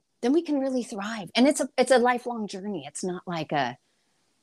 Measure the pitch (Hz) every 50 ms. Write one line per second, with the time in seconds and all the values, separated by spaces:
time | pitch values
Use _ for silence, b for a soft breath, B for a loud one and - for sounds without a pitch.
0 | _ _ _ _ - 240 285 339 339 294 294 269 262 262 262 254 220 - 233 196
1 | 196 220 226 220 180 - - 226 247 294 294 - 294 - - - 247 262 269 240
2 | 233 247 247 240 - 247 233 226 214 190 - 190 190 208 202 160 131 147 - -
3 | - 185 180 175 - - 170 165 151 - 160 143 135 120 127 - _ _ _ _
4 | _ _ _ _ _ _ _ _